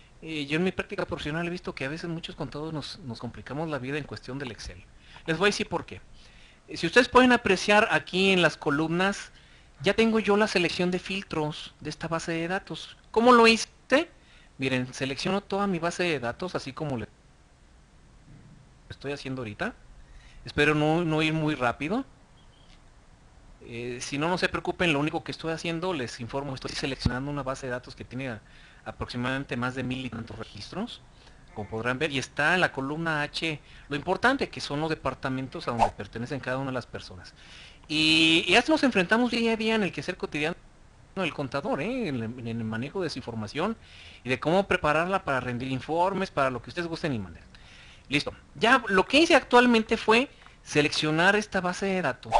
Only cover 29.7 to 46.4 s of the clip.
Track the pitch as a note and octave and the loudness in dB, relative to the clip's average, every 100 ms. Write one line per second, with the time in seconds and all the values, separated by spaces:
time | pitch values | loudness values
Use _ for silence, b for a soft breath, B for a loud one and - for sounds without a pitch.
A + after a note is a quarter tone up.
29.7 | C3 B2 C3 B2+ A2+ A2+ G#2+ G#2+ - - | -4 -6 -6 -6 -10 -10 -12 -12 -14 -12
30.7 | F3 A#3+ - - b b b b - G2 | -8 -8 -10 -20 b b b b -12 -8
31.7 | A2 A#2 C3 D#3 C3+ - - D3+ F#3 D#3 | -4 -2 -2 -2 -2 -4 0 2 4 2
32.7 | - C3+ D3+ E3 D3 D3 - D#3+ D3 B | 0 -6 -4 -2 -2 -2 -4 -6 -6 B
33.7 | B B D3 E3 F#3 A#3+ C4+ - - - | B B -6 -2 2 2 2 -2 -6 -6
34.7 | C#3+ D#3+ D#3 C3+ B2 C#3 C3 C3 F3 D3 | -2 -2 -2 -4 -4 -6 -4 -6 -8 -6
35.7 | A#2+ A#2+ - G2+ A2+ A#2+ C#3 B2+ C3 C3+ | 0 0 0 -10 -8 -6 -6 -4 -4 -4
36.7 | B2+ - G#2 - F#2 - - B B B | -6 -8 -12 -12 -16 -18 -20 B B B
37.7 | B - D3+ D#3 D#3+ D#3+ E3 F3 G#3 B3+ | B -6 0 4 6 6 4 4 2 4
38.7 | D#4 C4+ G#3 F3+ A3+ B3 A#3 A#3 A3 A3 | 2 4 2 2 2 2 0 0 0 0
39.7 | A3 F3+ D#3 C#3+ F3+ - D3 D3+ F3+ - | 2 0 -4 -8 -6 -6 -2 -2 -4 -12
40.7 | - - - - F#3+ E3+ - C3+ C#3 G3+ | -20 -20 -20 -14 -4 -4 -4 -4 -4 -2
41.7 | A3+ F#3 C4 G3+ B2+ A2+ B2+ A2+ A#2 A2 | -2 -2 -2 -2 -2 -4 -6 -6 -4 -4
42.7 | A2 C#3+ G3 E3+ C#3 A#2+ A#2 G#2 C#3 G3 | -4 -6 -4 -4 -6 -8 -8 -6 -4 -4
43.7 | A3+ B B B B A#2+ B2+ D3 F#3 G3 | -4 B B B B -4 -2 2 2 2
44.7 | F#3+ D3+ D3+ F3 G3 - C3 B2+ A#2+ C3 | 2 2 2 2 -2 0 -2 -2 -4 -4
45.7 | C3 - E3 F#3 F#3+ F#3+ - | -6 -2 0 2 0 -4 0